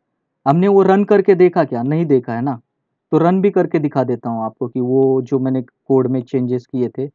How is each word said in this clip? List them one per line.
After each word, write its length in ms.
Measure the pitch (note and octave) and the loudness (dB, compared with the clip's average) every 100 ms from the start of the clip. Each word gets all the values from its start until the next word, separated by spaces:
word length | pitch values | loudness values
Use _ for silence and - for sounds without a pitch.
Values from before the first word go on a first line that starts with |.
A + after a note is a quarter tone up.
| _ _ _ _ C3+ | _ _ _ _ 0
हमने 220 | E3 G3 | 2 4
वो 140 | G3 | 4
run 200 | F#3+ G3 G3+ | 4 2 4
करके 300 | G3+ F#3+ F3+ | 2 4 4
देखा 280 | F3+ F3+ C3+ | 4 2 -2
क्या? 180 | A#2+ | -2
नहीं 220 | B2+ D#3 D#3+ | -2 -2 0
देखा 260 | C3 A#2+ A2+ | 0 -2 -6
है 60 | |
ना, 180 | C#3 A#2 _ _ _ _ - | -6 -8 _ _ _ _ -4
तो 60 | D#3 | 0
run 240 | E3 F#3+ | 2 2
भी 80 | G3 | 0
करके 280 | F#3 E3+ D#3+ | 0 -2 -2
दिखा 240 | C#3+ C#3+ B2 | -2 -2 -4
देता 240 | A#2+ A#2+ | -4 -6
हूँ 140 | A2+ A2 | -8 -8
आपको 220 | - A#2+ | -8 -8
कि 120 | C3 | -6
वो 400 | B2 C3 C3+ C3 | -2 0 2 0
जो 160 | B2 C3+ | -2 -4
मैंने 220 | C3 C3 | -2 -4
कोड 460 | B2 _ - C3 B2+ | -6 _ -2 0 0
में 140 | C3 | -2
changes 420 | B2+ C3+ B2 B2 - | -4 -6 -4 -6 -6
किए 240 | B2+ A#2+ | -6 -6
थे 160 | B2 C#3+ | -6 -10